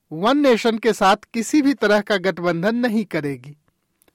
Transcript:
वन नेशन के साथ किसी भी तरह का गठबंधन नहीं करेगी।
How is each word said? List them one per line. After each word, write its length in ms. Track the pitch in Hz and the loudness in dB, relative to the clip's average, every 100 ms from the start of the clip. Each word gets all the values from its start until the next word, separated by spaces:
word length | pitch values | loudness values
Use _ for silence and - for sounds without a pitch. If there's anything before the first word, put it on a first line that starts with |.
| _ | _
वन 260 | 156 208 277 | -4 0 2
नेशन 400 | 285 226 240 220 | 4 2 0 -2
के 140 | 233 | -2
साथ 240 | 202 196 208 - | 0 2 2 -2
किसी 280 | 233 214 302 | -8 0 2
भी 120 | 277 | 2
तरह 260 | 269 233 208 | 0 2 2
का 160 | 202 202 | 2 -2
गठबंधन 600 | 185 175 175 170 190 240 | -2 -2 -2 -2 -2 -2
नहीं 280 | 247 214 | -2 -2
करेगी। 520 | 202 170 147 131 135 147 _ _ _ _ _ | -4 -6 -6 -8 -12 -20 _ _ _ _ _